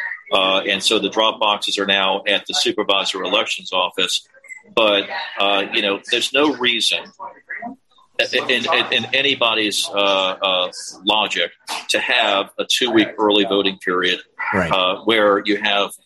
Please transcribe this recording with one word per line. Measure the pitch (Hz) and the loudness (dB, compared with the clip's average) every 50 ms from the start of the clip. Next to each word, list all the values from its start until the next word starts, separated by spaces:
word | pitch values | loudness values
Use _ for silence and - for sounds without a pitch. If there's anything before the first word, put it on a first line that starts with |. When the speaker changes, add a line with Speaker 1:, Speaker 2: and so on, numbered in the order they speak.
| - - - - - - | -8 -8 -10 -12 0 2
Speaker 1:
Uh, | 101 101 95 95 95 95 | 4 4 6 4 2 2
and | - 98 98 98 | 2 0 -2 0
so | - - 113 104 | 2 2 2 2
the | 92 95 | 2 0
drop | - 107 110 110 98 - | 0 2 2 2 2 2
boxes | 110 104 104 101 - 104 - | 2 2 2 2 0 -4 -2
are | 104 98 | -2 0
now | 98 98 98 98 95 95 98 - | 2 2 2 4 2 0 0 0
at | 104 101 92 - | 0 0 0 -2
the | - - | -4 -4
supervisor | - - 123 - 107 101 95 98 98 92 - - 95 | -2 0 0 0 -2 0 2 2 2 2 -2 -4 -4
elections | 92 90 98 107 110 - - - 92 92 92 | -4 0 0 0 0 0 -6 -8 -8 -4 -2
office. | 92 90 90 - - 92 90 - - - _ _ - _ - - - _ - - | -2 -2 -2 0 -2 -2 0 -2 -4 -6 _ _ -20 _ -20 -20 -20 _ -4 0
But, | 120 113 107 101 101 98 - - - - - - | 2 4 4 4 2 0 -2 -6 -8 -8 -8 -4
uh, | - 101 101 101 98 101 98 110 | -2 0 2 2 0 -2 -2 -2
you | 113 | -2
know, | 104 101 98 98 - - | 0 0 -2 -2 -4 -4
there's | - 117 113 - | -2 -2 -2 0
no | - 139 147 151 135 | 2 2 2 2 0
reason | 120 123 123 117 113 - - - 85 - - _ _ - - - - _ _ - - - - 269 _ _ _ _ _ _ _ _ - 117 120 - | 0 0 0 0 2 0 0 -2 -2 -6 -12 _ _ -18 -18 -18 -20 _ _ -14 -12 -12 -14 -14 _ _ _ _ _ _ _ _ -6 -4 -2 -2
in, | 127 - - | -4 0 0
in, | 127 120 120 - 131 123 113 - | -2 0 0 0 0 -2 0 0
in | - 123 113 117 131 | -2 -2 -2 -2 -2
anybody's, | 135 139 143 131 120 117 117 110 110 110 104 95 - - - | -2 0 0 0 0 0 0 0 0 0 -2 -2 -4 -6 -4
uh, | 101 | -2
uh, | 101 101 98 98 95 95 92 95 - 98 98 92 90 90 92 - - - - - - 92 | 0 2 2 2 2 0 -2 -2 -2 -2 0 0 0 -2 -4 -6 -12 -14 -14 -16 -8 -2
logic | 101 104 110 104 95 - 95 87 85 - _ _ - - - - | 0 0 0 0 -2 -2 -2 -4 -4 -6 _ _ -12 -12 -12 -6
to | - - 110 | -2 -2 -2
have | - - 127 123 113 107 101 98 98 - _ - | 0 0 0 2 2 2 2 0 -2 -4 _ -8
a | 98 | -4
two-week | - - - 131 120 113 113 104 - - | -2 0 0 0 2 4 2 2 2 0
early | - 110 104 104 104 101 | 0 2 2 4 4 2
voting | 95 98 101 98 95 95 95 | 2 2 0 0 0 -2 -4
period, | - 95 90 90 92 90 90 - - _ _ - - - - | -4 -2 -2 0 0 0 -2 -2 -6 _ _ -8 -6 -2 -2
Speaker 2:
Right. | 98 90 82 | -2 0 0
Speaker 1:
uh, | 87 95 90 92 95 - - | 0 0 2 0 0 -2 0
where | 104 113 110 104 104 98 101 104 | 0 2 4 4 4 4 2 2
you | 104 101 | 0 -2
have, | 101 107 104 101 101 98 92 - - _ | 0 0 0 0 0 0 -2 -4 -14 _